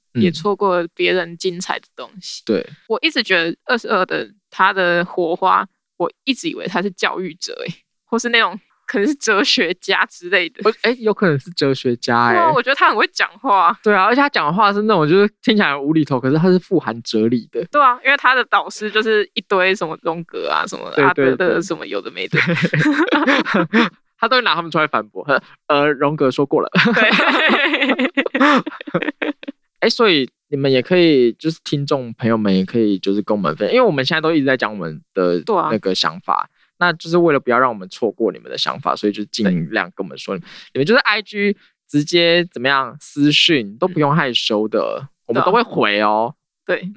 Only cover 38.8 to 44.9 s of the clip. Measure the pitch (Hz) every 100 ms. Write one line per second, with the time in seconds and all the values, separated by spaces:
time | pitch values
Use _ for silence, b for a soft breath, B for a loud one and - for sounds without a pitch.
38.8 | 90 67 104 104 104 - 101 90 85 107
39.8 | 90 - 95 69 - 95 B B B 127
40.8 | 151 247 226 208 202 208 202 202 b _
41.8 | _ 147 151 175 170 170 170 123 127 135
42.8 | 127 147 - 143 147 147 - 147 101 113
43.8 | 185 160 143 160 139 117 - 107 107 110
44.8 | 60